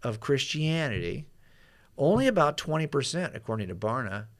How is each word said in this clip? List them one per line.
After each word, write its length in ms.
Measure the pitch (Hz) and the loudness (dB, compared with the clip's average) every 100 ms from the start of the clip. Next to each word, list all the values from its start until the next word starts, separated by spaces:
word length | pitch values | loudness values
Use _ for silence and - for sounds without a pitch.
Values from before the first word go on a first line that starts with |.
of 160 | 123 110 | -6 -4
Christianity, 1040 | - 139 - 151 156 165 147 95 85 110 - - - - - _ - - | 0 0 0 -2 0 0 0 -2 -2 -6 -8 -18 -20 -20 -20 _ -12 0
only 300 | 143 220 262 | 4 4 4
about 300 | 196 151 147 | 4 4 2
twenty 300 | - 156 156 | -2 0 0
percent, 480 | 139 123 165 180 - | 0 0 -2 -4 -6
according 320 | 113 110 95 | -4 -4 -4
to 60 | 87 | -4
Barna, 500 | 107 123 110 101 107 | -2 -2 -4 -6 -10